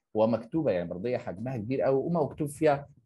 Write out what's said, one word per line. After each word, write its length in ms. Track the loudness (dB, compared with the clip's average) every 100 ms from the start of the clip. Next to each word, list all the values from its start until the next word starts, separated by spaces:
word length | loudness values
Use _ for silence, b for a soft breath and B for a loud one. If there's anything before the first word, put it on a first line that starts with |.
| _
ومكتوبة، 560 | 2 2 2 -2 -2 2
يعني 160 | 0 -2
بردية 280 | -4 -4 -4
حجمها 400 | -6 -8 -6 -6
كبير 260 | -4 0
قوي 140 | 2 2
ومكتوب 500 | 2 0 0 -2 -6
فيها 400 | 2 4 4 -2 _